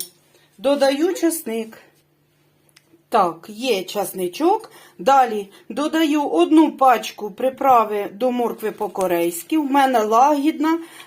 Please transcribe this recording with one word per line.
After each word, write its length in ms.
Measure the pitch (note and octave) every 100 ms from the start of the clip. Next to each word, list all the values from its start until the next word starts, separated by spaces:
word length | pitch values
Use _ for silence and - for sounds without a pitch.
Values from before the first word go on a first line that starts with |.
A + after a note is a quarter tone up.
| - _ _ _ _ _
Додаю 560 | B3 C#4+ C4+ C#4 F4
часник. 640 | E4+ E4 D#4+ - A3+ A3 - _ _ _ _ _ _ _ _ _ _ _ _ _
Так, 380 | A3+ F3 E3 -
є 340 | G#3+ C4 G3
часничок. 880 | F#3 G#3 F#3 F#3 F3+ - E4 A4 - - - -
Далі 500 | F#3 C4+ A#3+ G#3+ G3 - -
додаю 600 | A3+ D4+ D#4+ D#4+ D4+ C#4+
одну 440 | D#4+ F4 D#4 D#4
пачку 580 | - C4 A3+ - - G#3
приправи 760 | G3 B3+ C4 C4+ B3 G#3 G#3 G3+
до 200 | G3 B3+
моркви 380 | B3 A#3 - G#3+
по-корейськи. 880 | - G#3 G3+ F#3 F3 E3+ F3 - D#4
В 120 | C#4
мене 320 | C#4 C4 B3
лагідна. 760 | G#3+ A3+ C#4 D4 D4 B3+ D#4 E4 E4 -